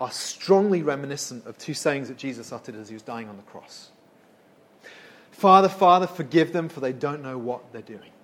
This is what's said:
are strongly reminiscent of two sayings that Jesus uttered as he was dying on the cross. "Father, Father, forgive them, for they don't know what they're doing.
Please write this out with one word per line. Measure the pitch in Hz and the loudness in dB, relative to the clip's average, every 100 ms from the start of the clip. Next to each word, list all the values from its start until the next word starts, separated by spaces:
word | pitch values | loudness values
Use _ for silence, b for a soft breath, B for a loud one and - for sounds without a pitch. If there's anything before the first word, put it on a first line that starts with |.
are | 123 | -8
strongly | - - - - 196 208 180 | -8 -10 -10 4 4 6 2
reminiscent | 151 139 139 139 - 123 113 | 0 -4 -6 -8 -10 -12 -16
of | - | -14
two | - | -10
sayings | 147 156 139 127 | -2 -2 -2 -6
that | 127 | -10
Jesus | 135 117 113 | -10 -10 -12
uttered | 120 - 110 | -14 -14 -16
as | 107 | -16
he | 110 | -16
was | |
dying | 117 117 107 | -12 -12 -12
on | 101 | -16
the | |
cross. | 101 98 - - - _ _ _ _ _ _ _ _ _ B B B B B | -20 -20 -20 -20 -20 _ _ _ _ _ _ _ _ _ B B B B B
"Father, | - 196 190 190 | 2 8 8 8
Father, | - 185 180 180 | 4 6 6 2
forgive | - 139 165 160 | -6 0 2 2
them, | 175 165 | -2 -6
for | 143 | -6
they | 131 | -6
don't | 131 143 147 | -4 -6 -6
know | 135 131 | -10 -10
what | 117 123 - | -8 -8 -10
they're | 117 | -18
doing. | 107 104 - _ | -16 -20 -20 _